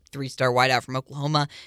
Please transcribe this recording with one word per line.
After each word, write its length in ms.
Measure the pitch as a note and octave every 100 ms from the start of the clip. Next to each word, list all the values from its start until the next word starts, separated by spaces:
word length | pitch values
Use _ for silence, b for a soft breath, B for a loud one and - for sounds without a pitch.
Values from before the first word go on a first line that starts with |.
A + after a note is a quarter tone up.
| _
three-star 380 | C#3 C3+ - C3
wideout 320 | B2 C3 B2+
from 140 | A#2 C3
Oklahoma 500 | - C#3 C#3+ D3+ C#3+ B